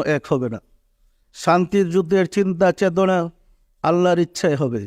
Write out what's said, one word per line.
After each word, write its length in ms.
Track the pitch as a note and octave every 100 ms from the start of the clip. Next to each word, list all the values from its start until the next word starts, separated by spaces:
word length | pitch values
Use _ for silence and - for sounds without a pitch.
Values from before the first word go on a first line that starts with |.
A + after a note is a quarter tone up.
| D3
এক 180 | D3 -
হবে 220 | C#3 B2
না। 100 | A2 - _ _ _ _ _ _ -
শান্তির 500 | - F3 F3+ G3+ F3+
দূতের 360 | F3+ E3 G3 F3
চিন্তা 400 | G#3 F#3+ E3+ F#3
চেতনা 460 | F3 F#3+ E3+ F#3+ F#3 E3+ - _ _ _ _
আল্লাহর 360 | D#3+ F3 F3+ F3
ইচ্ছায় 360 | E3+ - F3+ C#3
হবে, 260 | C3+ A#2